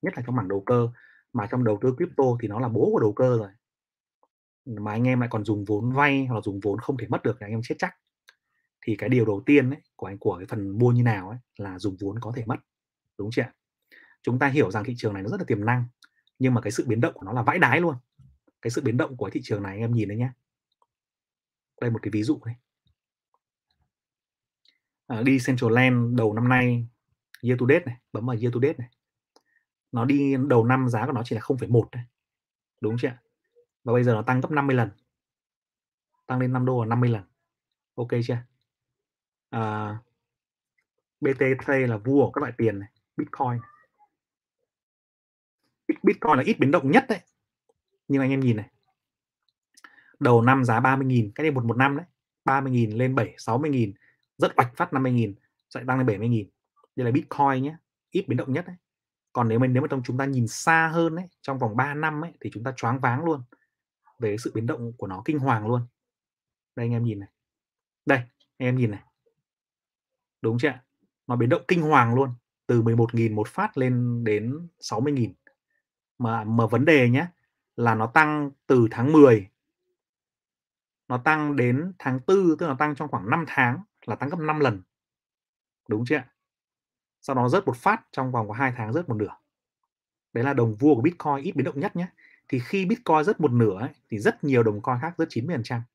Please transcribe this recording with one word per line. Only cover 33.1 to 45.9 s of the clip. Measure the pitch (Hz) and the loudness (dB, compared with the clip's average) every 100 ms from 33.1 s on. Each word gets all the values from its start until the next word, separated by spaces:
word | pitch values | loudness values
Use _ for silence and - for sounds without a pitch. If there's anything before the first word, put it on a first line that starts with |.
| 123 _ _ _ _ _ _ | -8 _ _ _ _ _ _
Và | 123 | -2
bây | 123 | 2
giờ | 123 | 2
nó | 110 | 0
tăng | 113 127 | 0 -2
gấp | 127 | 0
năm | 151 139 | 0 2
mươi | 127 | 2
lần. | 107 - _ _ _ _ _ _ _ _ _ _ _ _ - | 0 -4 _ _ _ _ _ _ _ _ _ _ _ _ -6
Tăng | 127 | -2
lên | 127 | 0
năm | 127 127 | 0 0
đô | 123 | 0
là | 113 | 0
năm | 123 | 2
mươi | 123 | 2
lần. | 113 95 _ _ _ _ _ _ - | 0 -6 _ _ _ _ _ _ -10
Ok | 120 123 | -4 -4
chưa? | 117 120 123 _ _ _ _ _ _ _ _ _ _ | -2 -6 -8 _ _ _ _ _ _ _ _ _ _
À, | 117 110 107 107 107 _ _ _ _ _ _ _ _ _ _ _ _ | -6 -6 -6 -8 -10 _ _ _ _ _ _ _ _ _ _ _ _
B | 143 131 | -4 0
T | 131 131 - | 0 0 0
C | |
là | 135 127 107 | 0 0 -2
vua | 110 139 120 | 0 2 2
của | |
các | - | 0
loại | 127 - | -6 -2
tiền | 113 101 | -2 -2
này, | 101 _ _ - | -12 _ _ -10
Bitcoin. | - - 131 120 - _ _ _ _ _ _ _ _ _ _ _ _ _ _ _ _ _ _ _ _ _ | -10 -4 -4 -4 -8 _ _ _ _ _ _ _ _ _ _ _ _ _ _ _ _ _ _ _ _ _
Bit-, | - | -8